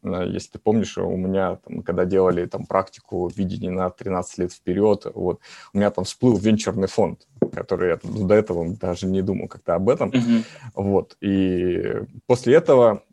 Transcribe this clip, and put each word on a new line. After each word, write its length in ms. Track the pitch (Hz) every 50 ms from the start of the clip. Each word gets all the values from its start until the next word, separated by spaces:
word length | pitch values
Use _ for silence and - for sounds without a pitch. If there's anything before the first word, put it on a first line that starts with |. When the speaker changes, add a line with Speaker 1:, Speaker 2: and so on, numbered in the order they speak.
Speaker 1:
э, 240 | - 95 92 90 90 95
если 200 | 95 95 - -
ты 60 | - -
помнишь, 400 | - 110 107 113 98 - - 95
у 180 | 92 90 95
меня 400 | 92 92 95 95 95 95 90 92 - _
там, 180 | - - -
когда 220 | - - 90 90 92
делали 420 | 90 92 95 92 92 87 87 -
там 200 | - - - -
практику 600 | - - 98 95 - - - _ _ 101 90 90 87 87
видения 340 | 101 98 90 95 - - 90
на 200 | 90 92 92 90
тринадцать 480 | - - - 98 92 90 90 - - -
лет 140 | 92 87
вперед, 540 | - - _ - 90 95 104 107 104 101 - - -
вот, 240 | 101 92 90 85 - _ - - - - -
у 60 | - 101
меня 120 | 101 101
там 120 | - - 92
всплыл 320 | - - - - 127 113
венчурный 520 | 95 95 113 110 107 - 101 92 98 95 92
фонд, 400 | - - 104 - - - _ _ _ - - - -
который 360 | - - - 95 90 92 90
я 60 | 82 -
там 280 | - - - 104 101
до 80 | 90 104
этого 320 | 107 107 - 90 85 85 85 95
даже 300 | 110 - 92 87 87 95
не 160 | 92 95 95
думал 240 | 95 98 95 95 -
как-то 300 | - - - _ - 85
об 120 | 85 95 110
этом. 220 | 139 - 135 -
Speaker 2:
Мгм. 340 | 120 127 117 120 117 113 113 - - - - 117 -
Speaker 1:
Вот. 420 | - 98 98 98 92 - - _ _
И 840 | - 101 98 95 95 92 92 90 87 90 87 90 92 104 - 107 104 - - - -
после 280 | - 123 123 - 117 131
этого, 500 | 165 170 - 143 127 120 113 104 - - _